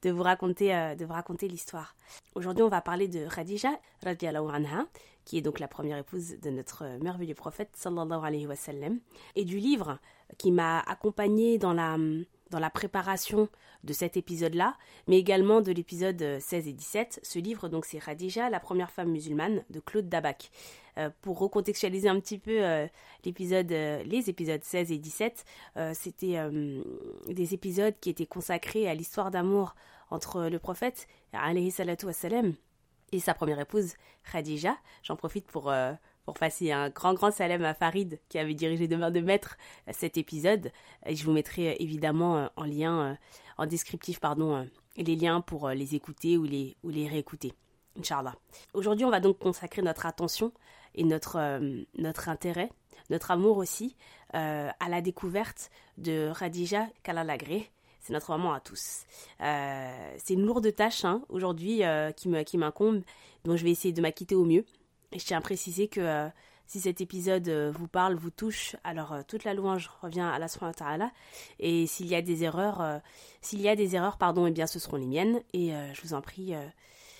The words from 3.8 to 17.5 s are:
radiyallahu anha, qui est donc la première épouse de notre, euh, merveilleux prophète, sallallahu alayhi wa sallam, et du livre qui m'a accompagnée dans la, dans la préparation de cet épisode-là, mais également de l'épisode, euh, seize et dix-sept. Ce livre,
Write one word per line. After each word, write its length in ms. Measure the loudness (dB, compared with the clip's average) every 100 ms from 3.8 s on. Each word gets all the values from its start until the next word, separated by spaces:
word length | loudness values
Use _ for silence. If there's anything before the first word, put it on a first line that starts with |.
| _ _
radiyallahu 500 | -6 -4 -2 -2 -2
anha, 320 | -2 -2 -2 -4 -8 -20 _
qui 160 | -6 -2
est 20 |
donc 160 | -2 -4
la 80 | -8
première 300 | -6 -6 -6
épouse 380 | -6 -8 -8 -8
de 120 | -6
notre, 320 | -6 -8 -12
euh, 160 | -10 -6
merveilleux 340 | -6 -4 -6
prophète, 380 | -6 -10 -8 -10
sallallahu 500 | -8 -4 -2 -2 -2
alayhi 220 | -2 -2 -4
wa 100 | -8
sallam, 440 | -8 -6 -4 -4 _ -20 -8 -4
et 80 |
du 140 | -2 0
livre 400 | 2 2 0 -8 -10 _ _ 0
qui 140 | 6
m'a 300 | 6 6 2
accompagnée 760 | 0 -2 -2 0 2 6 6 6
dans 160 | 4
la, 240 | 4 2 2 2 0 -4 _ _
dans 80 | -2
la 100 | -2
préparation 800 | -2 -4 -2 0 -2 0 2 2 0 -20 -18
de 100 | -8
cet 240 | -2 0 -2
épisode-là, 580 | -2 0 0 4 2 0 -14 -14 6
mais 100 | 6
également 440 | 8 6 8 8
de 100 | 6
l'épisode, 500 | 0 -2 -2 -2 0
euh, 180 | -2 -2
seize 280 | -2 -4 -4
et 60 |
dix-sept. 460 | -8 -6 -2 -2 -6
Ce 160 | -8 -6
livre, 280 | -4